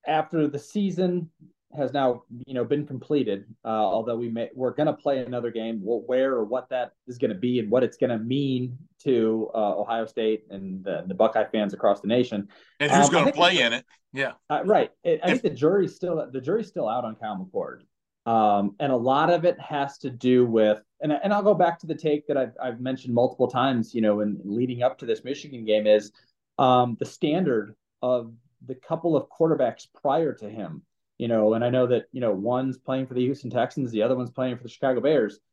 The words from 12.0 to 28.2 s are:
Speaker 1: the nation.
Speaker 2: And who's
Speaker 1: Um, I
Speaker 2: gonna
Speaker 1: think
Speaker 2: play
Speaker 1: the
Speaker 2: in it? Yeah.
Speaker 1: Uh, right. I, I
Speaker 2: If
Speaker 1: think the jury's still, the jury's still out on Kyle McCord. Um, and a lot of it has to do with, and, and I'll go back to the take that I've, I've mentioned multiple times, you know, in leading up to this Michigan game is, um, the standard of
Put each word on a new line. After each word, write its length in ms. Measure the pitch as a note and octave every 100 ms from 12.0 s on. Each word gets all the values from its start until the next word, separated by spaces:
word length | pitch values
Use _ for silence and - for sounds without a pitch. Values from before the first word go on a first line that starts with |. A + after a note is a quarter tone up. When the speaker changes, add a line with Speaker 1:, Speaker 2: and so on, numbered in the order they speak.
Speaker 1:
the 80 | G#2
nation. 400 | B2 B2 G#2+ G2 - _ _
Speaker 2:
And 100 | C#3+
who's 140 | C#3
Speaker 1:
Um, 60 | C#3+
I 20 |
Speaker 2:
gonna 120 | D#3+ C#3
Speaker 1:
think 100 | D3
Speaker 2:
play 200 | F3 F3
Speaker 1:
the 40 | A#2+
Speaker 2:
in 60 |
it? 100 | A#2 - _ _
Yeah. 200 | C3 C3 - _
Speaker 1:
Uh, 120 | D3
right. 260 | F#3 G3 - _
I, 40 | E3+
I 40 |
Speaker 2:
If 80 | D#3+
Speaker 1:
think 200 | F3+ B3
the 80 | -
jury's 440 | C3 D3 G3+ F3+
still, 320 | - F3 D#3+ -
the 80 | C3
jury's 280 | B2 G#3+ G#3+
still 200 | F3+ A2+
out 160 | A#2+
on 100 | A#2+ A2
Kyle 200 | A2 G2+
McCord. 460 | F#2 G2+ D2 B1+ _ _ _ _ -
Um, 460 | A2+ G#2+ G2+ G2+ -
and 100 | C#3+
a 40 | B2+
lot 340 | A#2+ C3+ D#3+
of 140 | F3
it 140 | F3 -
has 380 | - D3 C#3 -
to 120 | C#3
do 340 | B2 B2+ B2+
with, 340 | B2 A2+ G#2+ G#2+ _ _
and, 120 | D3+
and 200 | D3+ G3
I'll 100 | G#3
go 120 | G3
back 240 | F3+ F3+ F3
to 60 | D#3+
the 80 |
take 320 | D3+ D#3 D3 -
that 100 | C#3
I've, 160 | A#2+ -
I've 180 | B2+ A#2+
mentioned 340 | B2+ C3 C3
multiple 340 | A#2+ B2 - B2+
times, 460 | B2+ C3+ B2 A2+
you 60 | A#2
know, 200 | G#2+ G#2
in 180 | G#2+ G2+
leading 380 | G2 G#2+ B2 A#2+
up 160 | B2 -
to 80 | A#2+
this 180 | A2
Michigan 400 | B2+ C#3+ D3+ C3
game 220 | A2 G#2+ G#2+
is, 260 | G#2+ G#2 _ _ _ _ -
um, 380 | C3 B2+ B2 A2+
the 80 | -
standard 680 | - D#3 D#3+ F3 A#2 G#2 - _ _
of 300 | B2 B2